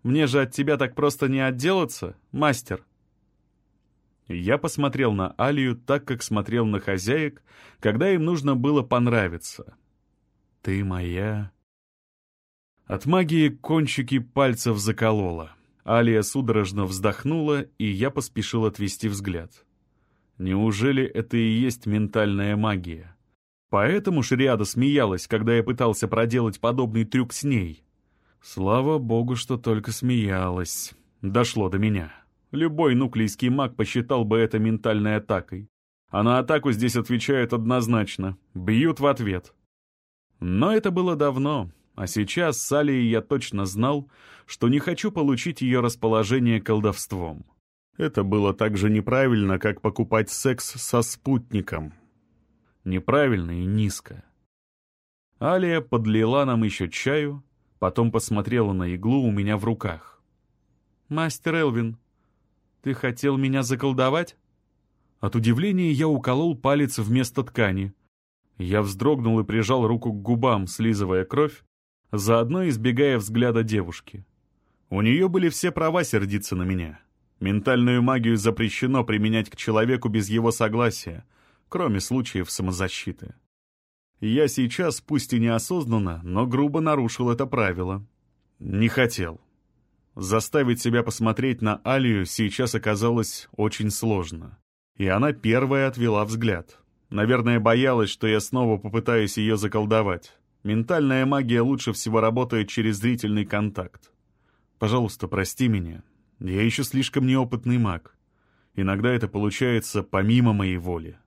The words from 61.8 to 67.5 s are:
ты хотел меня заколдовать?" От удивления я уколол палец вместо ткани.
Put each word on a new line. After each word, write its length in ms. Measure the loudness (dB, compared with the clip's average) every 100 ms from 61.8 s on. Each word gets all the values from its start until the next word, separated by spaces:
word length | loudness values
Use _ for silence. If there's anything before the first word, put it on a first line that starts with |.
| -2 -6 _ _ _ _ _ _ _ _
ты 120 | -6
хотел 440 | -2 -4 0 0 2
меня 260 | 0 0
заколдовать?" 760 | 0 -2 0 2 2 2 -2 _ _ _ _ _ _ _ _ _
От 160 | -2 2
удивления 560 | 2 2 2 2 2
я 160 | 2 2
уколол 500 | 0 0 0 0 0
палец 400 | 2 2 2 -2
вместо 460 | 0 2 0 -4
ткани. 500 | -4